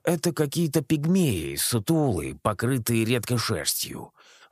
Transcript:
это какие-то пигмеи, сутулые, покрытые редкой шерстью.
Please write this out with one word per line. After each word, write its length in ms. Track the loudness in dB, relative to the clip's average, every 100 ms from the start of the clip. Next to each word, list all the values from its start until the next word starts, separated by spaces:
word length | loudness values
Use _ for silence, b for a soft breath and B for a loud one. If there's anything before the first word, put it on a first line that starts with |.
это 280 | 0 0 0
какие-то 500 | 0 0 0 0 0
пигмеи, 720 | 0 0 2 4 4 2 -2 -4
сутулые, 800 | -2 0 2 2 2 0 -4 -4
покрытые 680 | -2 0 -2 -2 0 0
редкой 340 | 2 0 0 -2
шерстью. 720 | 0 -2 -2 -4 -6 -10 -14 B B B B